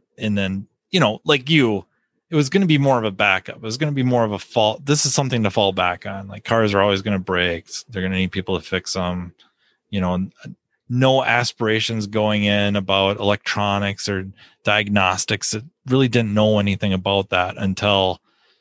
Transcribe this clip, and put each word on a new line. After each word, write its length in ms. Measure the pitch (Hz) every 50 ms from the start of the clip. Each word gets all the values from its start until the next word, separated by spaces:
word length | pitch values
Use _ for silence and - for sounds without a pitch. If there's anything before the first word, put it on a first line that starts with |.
| _ _ _
And 220 | - 110 107 104 101
then, 280 | 98 95 95 98 107 - _ _ _ _
you 80 | - 185
know, 200 | 135 104 110 - -
like 260 | 156 147 131 123 143
you, 340 | 165 151 127 113 104 95 - _ _ _ _ _ _ _ _ _
it 60 | 165
was 120 | 151 143 135
gonna 160 | - 196 196
be 140 | 165 151 139
more 180 | 139 139 131
of 80 | 120 110
a 60 | 107
backup. 460 | 92 95 104 101 95 92 - - -
It 60 | -
was 140 | 113 110 113
gonna 160 | 135 156 147
be 100 | 143 135
more 220 | 127 127 123 120 113
of 80 | 107
a 60 | 104 95
fall. 420 | - - - 120 107 107 107 -
This 220 | 139 135 151 147 -
is 80 | 143 -
something 280 | 156 139 127 127 117
to 80 | 107 95
fall 220 | - 117 101 98 92
back 320 | 95 92 90 90 - -
on. 200 | 101 98 98 98
Like, 180 | 98 98 104 -
cars 280 | - 117 113 110 104
are 80 | 101 98
always 220 | 98 104 98 95
gonna 160 | 92 107 101 95
break. 480 | 90 - 92 90 90 87 85 82 - - - - - -
They're 100 | 113 95
gonna 160 | 92 95 95
need 160 | 92 92 90
people 260 | - 95 90 - 95 87
to 80 | -
fix 300 | - 95 90 - - -
'em. 380 | 95 90 90 90 90 90 87 - _ _ _ _ _ _ _ _ _ _ _
You 100 | 101 98
know, 140 | 92 90 90
n-, 180 | 90 95 92 - _ - - - - _ _ _ _ _ -
no 360 | 123 127 131 131 135 131 -
aspirations 840 | 113 117 120 120 - - - 117 107 110 110 - - 113 110 107
going 380 | 101 107 110 107 107 107 104 104
in 320 | 104 101 101 101 101 101
about 420 | 101 95 95 98 98 98 98 101 101
electronics 880 | 101 101 104 - - - - 101 104 101 101 101 101 98 98 - - 104
or 180 | 101 95 95 95 - - - - _ _ _
diagnostics. 880 | 110 104 107 104 101 101 101 95 92 92 98 - - 110 101 - - -
It 100 | 107 127 160 - _ _
really 220 | 131 127 135 135 120
didn't 260 | 110 120 113 104 104
know 240 | 107 107 107 107 104
anything 340 | 101 101 95 - 107 101
about 380 | 95 92 92 98 98 98 95 -
that 260 | 101 90 90 92 -
until, 640 | - 101 95 92 - 104 104 101 98 95 92 85 - _ _ _ _ _ _ _ _